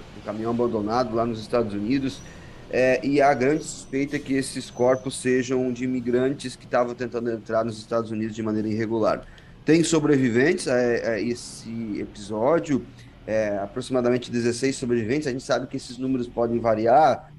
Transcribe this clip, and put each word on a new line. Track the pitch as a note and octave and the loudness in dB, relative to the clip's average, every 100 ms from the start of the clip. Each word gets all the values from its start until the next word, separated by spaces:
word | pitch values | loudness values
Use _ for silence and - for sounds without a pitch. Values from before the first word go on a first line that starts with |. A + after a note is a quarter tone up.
| - G2+ | -14 -14
um | |
caminhão | G2+ G#2 A2+ | -8 -6 -2
abandonado | A#2+ A#2+ A2 G#2 A#2+ A#2+ A2+ | 0 0 0 0 0 0 0
lá | |
nos | A#2+ A2 | -2 -4
Estados | G#2+ A#2+ A2 | -2 0 0
Unidos, | G2+ G#2 C#3 C3 - - - - - - | -2 0 0 -2 -6 -12 -18 -18 -18 -4
é, | A#2+ B2+ B2+ | 2 4 4
e | C3 C#3+ | 2 4
há | C#3 | 6
grande | C3+ B2+ D#3 | 6 4 2
suspeita | - - - C3+ C#3+ C#3+ | -2 -12 -6 -4 -2 -4
que | C#3+ | -2
esses | C3+ C3 C3 - | -2 -2 -6 -8
corpos | - B2 - C3+ - | 2 4 4 0 -4
sejam | B2+ B2+ B2 C3 B2+ | 2 2 2 0 0
de | A#2+ | -2
imigrantes | B2+ B2+ A#2+ A#2+ C3 C#3+ B2+ | -2 -2 2 2 2 0 -8
que | - - | -12 -2
estavam | B2 B2 | 0 0
tentando | A#2 A#2+ A#2 A#2 | -2 -6 -4 -4
entrar | A2+ G#2 A2 | -4 -2 0
nos | A2+ G#2+ | 0 -4
Estados | - A#2 A2 | -4 -2 -2
Unidos | A2 A2 G#2+ | -4 -6 -4
de | |
maneira | A2 G#2+ G#2+ | -2 -2 0
irregular. | G#2+ A2 A2+ G2+ D2 - - - - | -2 -2 0 2 0 -4 -20 -20 -6
Tem | - E3 | 2 4
sobreviventes | D#3+ D#3+ D3 C#3 C3 A2 D3 - D#3 | 4 2 4 4 4 4 4 2 0
a, | B2 | 2
a | A#2+ A#2 A2+ A2 | 2 0 0 -2
esse | A2+ A#2+ - - A2+ A2+ A2 D#2+ | -2 -4 -8 -14 -10 -8 -6 -6
episódio, | G2+ - G2 G#2+ B2+ E3 D#3+ C3 - - - - - | -8 -10 -8 0 2 2 2 -2 -2 -16 -20 -14 -2
é, | A2 G#2+ G2+ | 0 0 -2
aproximadamente | G2+ B2+ B2 B2+ B2 B2 B2 | -4 -6 -2 0 2 2 0
dezesseis | A#2+ A#2+ A#2+ C3+ C3+ | -2 0 0 -2 -2
sobreviventes. | B2 A#2+ G#2+ C#3+ D3+ | -2 0 0 -2 -2
A | |
gente | C3 | -4
sabe | - B2 C3+ | -2 -2 -2
que | C3+ | -10
esses | - A#2+ | -10 -6
números | C3 C3 A#2+ | -2 -2 -2
podem | - A#2 A#2 | -2 0 2
variar | A2+ A2 A2+ C3+ D3+ A2+ - | 2 2 6 6 6 4 -4